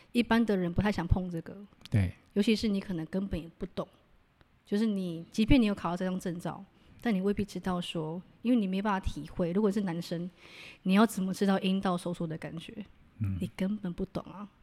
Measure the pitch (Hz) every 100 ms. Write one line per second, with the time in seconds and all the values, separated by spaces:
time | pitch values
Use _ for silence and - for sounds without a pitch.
0 | - 240 226 226 220 196 170 170 208 202
1 | 170 190 185 165 - 196 208 _ - 101
2 | 92 - _ 202 220 214 226 196 - 170
3 | 156 190 196 175 165 - 202 - 151 _
4 | _ _ _ _ _ _ _ 202 226 196
5 | 180 165 165 - 214 285 208 202 170 175
6 | 185 185 190 170 170 165 196 _ - -
7 | 240 185 196 208 202 180 190 180 175 170
8 | 156 175 - - 233 247 190 190 214 190
9 | - 147 151 - 170 185 214 208 196 165
10 | - 170 180 - - - - - 185 190
11 | 226 - 185 180 196 190 190 190 190 180
12 | 175 170 170 160 151 165 - 226 190 -
13 | - - 101 95 180 - 190 214 185 175
14 | 190 160 156 175 202 _